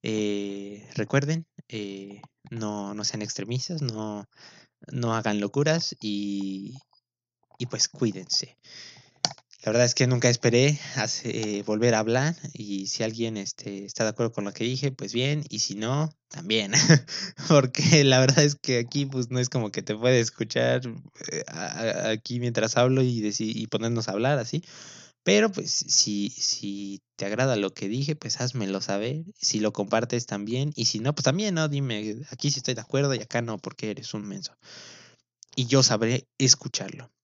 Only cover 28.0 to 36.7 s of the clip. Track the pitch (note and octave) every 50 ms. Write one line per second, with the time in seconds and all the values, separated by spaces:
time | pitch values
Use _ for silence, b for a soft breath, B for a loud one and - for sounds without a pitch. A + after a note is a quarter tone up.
28 | C#3 C#3+ D#3 D3+ - A2+ - - A#2+ B2+ B2 B2+ G#2+ F#2+ G2 F#2+ - - G2+ G2+
29 | G#2+ A#2+ C#3 D#3 E3 F3+ - _ - - - A2 G#2 G#2+ G#2 - G#2 G2+ - A2
30 | A2+ A#2 - A#2+ A#2 - G#2+ G2+ G2+ G#2+ A#2 B2+ C#3 D3+ D3+ - A#2 - - G#2+
31 | A2 C3+ D3+ - C#3+ C3+ C3 F#3 G#3+ G#3+ F#3 D#3+ D#3 D3+ D3 C#3 C#3 C3 A2+ G#2
32 | G#2+ G#2+ G#2+ A#2 D3 - - - - D3 C#3+ C3+ B2+ - B2+ A2+ A2 _ - C3+
33 | C#3+ C#3 C3+ A2+ A2 - - A#2+ A#2 A#2 A2 G2+ - F#2+ - - - A2 G2+ -
34 | A#2 - - A2 G2+ G2+ G2 G2 F#2 - _ _ B B B B B B B B
35 | B B B B _ _ _ _ - _ - - B2+ A#2 C3 C3+ B2+ - A#2+ G#2+
36 | A2+ A2+ B2 B2+ - _ _ _ C3+ C3 - - - B2+